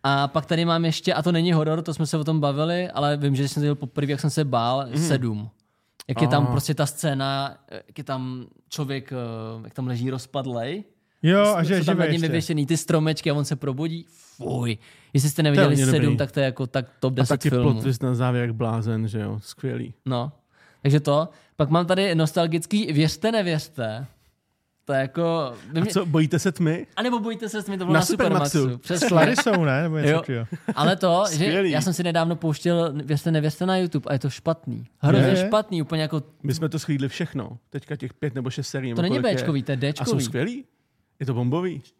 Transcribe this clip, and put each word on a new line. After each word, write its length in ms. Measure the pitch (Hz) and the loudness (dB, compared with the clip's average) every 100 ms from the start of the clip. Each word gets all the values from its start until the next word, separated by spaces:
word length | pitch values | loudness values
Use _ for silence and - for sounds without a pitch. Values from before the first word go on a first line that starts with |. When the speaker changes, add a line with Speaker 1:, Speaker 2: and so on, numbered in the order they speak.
Speaker 1:
A 260 | 139 139 143 | 2 0 0
pak 180 | 160 143 | -2 0
tady 180 | 170 | 0
mám 200 | 170 165 | 2 2
ještě, 300 | 165 156 - | 2 0 -2
a 80 | 165 | 0
to 100 | 160 | 2
není 200 | 170 175 | 2 4
horor, 300 | 160 156 160 | 4 2 0
to 120 | 165 | -4
jsme 120 | 156 156 | -4 -2
se 100 | 160 | 0
o 80 | |
tom 160 | 147 160 | 0 2
bavili, 500 | 143 139 160 175 180 | 2 0 0 -2 -2
ale 260 | - 143 147 | -2 0 2
vím, 200 | 143 135 | 0 2
že 120 | 139 | 0
jsem 60 | |
to 60 | - | 0
viděl 140 | 147 | 0
poprvé, 360 | 147 131 - 143 | 0 -4 -4 -2
jak 100 | 139 | 0
jsem 100 | 151 | 0
se 140 | 160 | 0
bál, 420 | 147 120 117 131 131 | 0 0 2 0 -2
Speaker 2:
Mhm. 80 | 139 | -2
Speaker 1:
sedm. 460 | 165 135 123 107 110 _ _ _ _ _ - | 0 0 -2 -4 -8 _ _ _ _ _ -8
Jak 140 | 120 | 0
je 60 | 151 | 2
tam 140 | 147 | 4
Speaker 2:
Aha. 100 | 123 | 2
Speaker 1:
prostě 220 | 120 - | 0 -2
ta 120 | 147 143 | -2 -2
scéna, 720 | - 156 135 135 135 139 - _ | -2 -4 -2 -2 -4 -6 -10 _
jak 280 | 101 - - | -18 -16 -16
je 60 | |
tam 420 | 143 131 127 127 120 _ _ | -8 -6 -6 -10 -14 _ _
člověk, 440 | - 139 139 - | -8 -6 -6 -8
eh, 40 | 127 117 113 110 113 | -8 -8 -8 -10 -12
jak 100 | 113 | -12
tam 120 | 123 127 | -6 -4
leží 240 | 120 127 | -2 -2
rozpadlej, 760 | 131 123 139 127 120 120 185 208 _ _ _ | -4 -6 -6 -4 -6 -6 -8 -12 _ _ _
Speaker 3:
Jo, 220 | 160 190 | 4 6
Speaker 1:
s-, 120 | 208 190 | 6 4
Speaker 3:
a 60 | |
že 120 | 160 | 2
je 60 | 190 | 2
Speaker 1:
jsou 40 | 156 | 2
tam 80 | |
Speaker 3:
živej 120 | 170 160 | 2 2
Speaker 1:
nad 40 | |
ním 20 | |
Speaker 3:
ještě. 140 | 165 165 | 2 2
Speaker 1:
vyvěšený 380 | 165 156 156 139 | 0 0 -2 0
ty 100 | 165 | -2
stromečky 540 | - 165 156 156 165 | 2 2 2 0 -2
a 40 | |
on 100 | 147 | -2
se 120 | 143 139 | -2 -4
probudí. 500 | 143 131 165 165 165 _ - - | -4 -4 -6 -6 -12 _ -20 -10
Fuj. 420 | 120 127 120 107 - - _ | -6 -2 -2 -4 -10 -20 _
Jestli 180 | 143 147 | 2 2
jste 120 | 143 | 2
neviděli 240 | 151 143 143 | 4 6 6
Speaker 2:
To 40 | |
je 40 | 143 131 | 4 4
hodně 0 | |
Speaker 1:
sedm, 100 | 147 | 4
Speaker 2:
dobrý. 120 | 147 127 | 2 2
Speaker 1:
tak 160 | 135 | -2
to 80 | - | 0
je 60 | 131 | -2
jako 200 | 127 127 | -2 -4
tak 200 | 139 120 _ | -4 -6 _
top 120 | 131 | -2
Speaker 2:
A 40 | 131 | 0
Speaker 1:
deset 120 | 127 | 0
Speaker 2:
taky 220 | 139 143 | 2 2
Speaker 1:
filmů. 200 | 127 143 | 4 4
Speaker 2:
plot 100 | 113 | 2
twist 200 | 135 123 | 0 -2
na 120 | 131 | -2
závěr 300 | 120 127 123 | 0 0 0
jak 100 | 120 | -2
blázen, 540 | 113 117 113 110 113 110 | -2 -2 -2 -2 -2 -2
že 120 | 107 | -4
jo? 180 | 104 107 | -6 -8
Skvělý. 520 | - - 135 120 120 - 131 | -10 -10 -6 -6 -10 -10 -4
Speaker 1:
No. 260 | 123 131 - _ _ _ _ | -4 -4 -10 _ _ _ _
Takže 180 | 143 147 | 2 4
to. 280 | 147 147 165 - _ - | 4 0 0 -8 _ -2
Pak 140 | 143 | 2
mám 160 | 165 175 | 2 4
tady 280 | 185 196 | 2 2
nostalgický 800 | 165 156 - 165 165 - 208 180 | 2 2 2 0 0 0 -2 0
Věřte, 400 | 147 156 - 220 | 2 2 0 0
nevěřte. 760 | 226 180 156 - - 113 110 131 _ _ _ _ _ _ _ - | 0 0 -2 -4 -8 -6 -6 -12 _ _ _ _ _ _ _ -2
To 60 | |
je 80 | 135 | -2
jako, 540 | 135 165 170 165 135 117 104 | 0 -2 0 0 -4 -8 -6
vy 80 | 156 | -2
Speaker 2:
A 20 | |
Speaker 1:
mě 80 | 202 | 0
Speaker 2:
co, 140 | 190 175 | 0 2
bojíte 320 | 156 156 165 | 2 4 2
se 140 | 196 | 0
tmy? 340 | - 160 170 - - | 0 0 0 -6 -4
Speaker 1:
A 60 | |
nebo 160 | 240 247 | -2 0
bojíte 300 | 220 220 220 | -2 -6 -6
se 140 | 214 | -8
tmy, 160 | 196 196 | -6 -4
to 60 | |
bylo 100 | 180 | 2
Speaker 2:
Na 60 | 160 | 2
Speaker 1:
na 60 | 180 | 2
Supermaxu. 440 | 226 196 185 143 151 | 2 2 2 2 2
Speaker 2:
Supermaxu. 200 | 131 123 | 0 -2
Speaker 1:
Přesně. 300 | - 175 247 | -4 -2 4
Speaker 3:
S 20 | |
Larisou, 540 | 170 156 254 - 190 | 4 6 4 2 2
ne? 180 | 151 131 | 2 2
Nebo 140 | 165 156 | 0 0
něco 100 | 143 | 2
Speaker 1:
Jo. 80 | 160 | 2
Speaker 3:
takového. 280 | 160 120 113 160 - | 0 -4 -4 -8 -6
Speaker 1:
Ale 220 | 226 156 190 | 0 2 2
to, 280 | 185 170 202 | 2 4 2
že 40 | |
Speaker 2:
Skvělý. 360 | 160 170 175 190 | 0 0 2 2
Speaker 1:
já 100 | 151 | 2
jsem 120 | 180 | 0
si 100 | 165 | -2
nedávno 340 | 175 170 165 170 | 0 0 0 0
pouštěl 560 | 160 143 175 170 165 139 | -2 -2 0 2 0 -2
Věřte, 260 | 143 147 170 | -2 -2 2
nevěřte 360 | 156 151 - 185 | 2 0 -2 0
na 100 | 185 | 2
YouTube 340 | 175 151 - | 0 -2 -2
a 20 | |
je 60 | 139 | -2
to 120 | 143 | -2
špatný. 540 | - - 160 - 117 120 _ | -4 -4 -4 -6 -10 -10 _
Hrozně 280 | - - - | 4 6 6
Speaker 3:
Je, 100 | 185 | 4
je. 80 | 190 | 4
Speaker 1:
špatný, 360 | 214 214 175 | 2 0 -4
úplně 200 | 147 160 | -2 -2
jako 200 | 151 156 - _ | -2 -4 -6 _
Speaker 2:
My 120 | 147 | -4
jsme 140 | 156 160 | -2 -2
to 100 | 160 | -4
schlídli 300 | - 139 135 | -2 -2 -2
všechno. 500 | - 175 139 123 117 _ | -4 -6 -6 -8 -12 _
Teďka 260 | 143 - 147 | -14 -10 -10
těch 180 | 123 | -10
pět 200 | - 151 | -6 -6
nebo 160 | 131 127 | -4 -6
šest 180 | 123 131 | -6 -6
sérií, 220 | 135 127 | -6 -4
Speaker 1:
To 80 | 117 | -2
Speaker 2:
nebo 0 | |
Speaker 1:
není 200 | 170 - | 0 0
Speaker 2:
kolik 100 | 247 | 0
je. 20 | 131 | 0
Speaker 1:
Béčkový, 260 | 123 143 | 0 -2
to 100 | 139 | -2
je 40 | 131 | -2
Speaker 2:
A 20 | |
jsou 20 | 143 | -2
Speaker 1:
Déčkový. 380 | 151 127 139 | -4 -2 -2
Speaker 2:
skvělý? 400 | 120 120 180 247 - _ _ _ _ _ | -2 -2 -4 -6 -12 _ _ _ _ _
Je 60 | 135 | -4
to 80 | |
bombový? 480 | 120 123 156 185 147 - | -2 0 0 -4 -8 -14